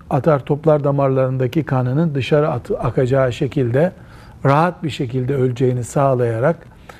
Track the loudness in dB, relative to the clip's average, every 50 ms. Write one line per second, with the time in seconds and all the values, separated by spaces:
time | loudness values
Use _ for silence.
0 | -8 -4 -2 0 2 2 2 2 0 -2 -4 0 2 2 2 2 2 0 0 2
1 | 2 2 2 2 0 0 0 -2 -2 -2 0 -2 -2 0 0 0 0 0 0 0
2 | 0 0 0 -2 -2 0 2 2 2 0 -2 -6 -6 -6 -6 -4 -4 -2 0 0
3 | 0 2 2 2 2 0 0 -2 -4 -4 -2 -2 -2 0 2 2 0 0 -2 -6
4 | -20 -20 -20 -20 -20 -20 -16 -2 2 2 4 4 2 0 -2 -4 -8 -8 -6 -6
5 | -6 -4 -4 -4 -2 -2 0 0 0 0 0 0 0 0 0 -2 -6 -4 -2 0
6 | 2 2 2 2 0 0 0 0 0 0 -2 -2 -8 -20 -20 -20 -20 -20 -20